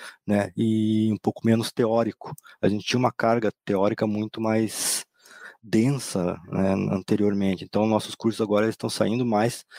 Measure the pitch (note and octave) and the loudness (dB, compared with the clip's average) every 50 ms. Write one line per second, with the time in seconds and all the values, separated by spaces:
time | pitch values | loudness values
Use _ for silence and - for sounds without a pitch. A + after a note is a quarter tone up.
0 | - - - _ - - G#2 G#2 G2+ F#2 - - A2+ A2 A2 A2 A2 A2 A2 A2 | -18 -18 -20 _ -4 0 0 0 0 -2 -2 -2 0 0 2 2 2 2 2 2
1 | G#2+ A2 G#2+ G2 - - - - - A#2 A2+ A2+ G#2+ - - - B2 A2 A2+ A#2 | 2 2 0 0 -2 -4 -4 0 2 2 2 2 2 -4 -2 0 0 2 2 2
2 | A2+ A2 - _ - - D3+ - _ - - - - G2 G#2 G#2 - - - B2 | 0 0 -2 _ -12 -14 -14 -14 _ -20 -14 0 0 0 0 0 -2 -2 0 2
3 | B2+ A#2 - - - A2+ A2+ A#2+ G#2+ G2+ - _ _ - G2+ F#2+ G2 G#2 A2 - | 0 0 0 0 2 2 2 2 2 -2 -4 _ _ -2 0 2 2 0 0 0
4 | A2+ G#2+ G#2 G#2 G#2+ A2 - A2+ A2 A2 A2 A2+ A2+ G2+ - - - - - - | -2 -2 0 -2 -4 -6 -6 -4 -2 0 2 0 0 -2 -4 -6 -4 -4 -4 -4
5 | - _ _ _ _ - - - - - - _ _ G#2 A2 A2 A2+ C3+ C#3+ B2+ | -6 _ _ _ _ -20 -20 -20 -20 -20 -20 _ _ 0 2 2 4 4 2 -2
6 | - - - F#2+ F2 F2+ F2+ E2+ - - F#2 G2 F#2+ F#2+ G2 G2 G2 G2+ G2+ F#2+ | -4 -4 -4 -2 -2 -2 -2 -4 -10 -6 -2 0 0 2 2 0 0 0 -2 -4
7 | - - A2 G#2 G#2 G#2 G2+ G2+ G2 F#2+ F#2+ E2+ - - - G#2 G#2+ A2 A2 G#2+ | 0 0 0 2 2 2 2 0 0 0 -2 -2 -6 -4 0 0 2 4 2 2
8 | - - - - - A2+ G#2 - A2+ G2+ G#2 G#2 G#2+ A2 G#2+ - - A2+ - - | 0 -2 -12 -4 -2 -2 -2 0 -2 0 2 2 2 0 -2 -4 -6 -6 -2 -2
9 | G#2 G2+ A2 B2 B2+ A#2 G#2+ G#2 A2 A#2+ - - - _ - | -2 0 0 0 0 0 2 2 2 2 -2 -4 -16 _ -18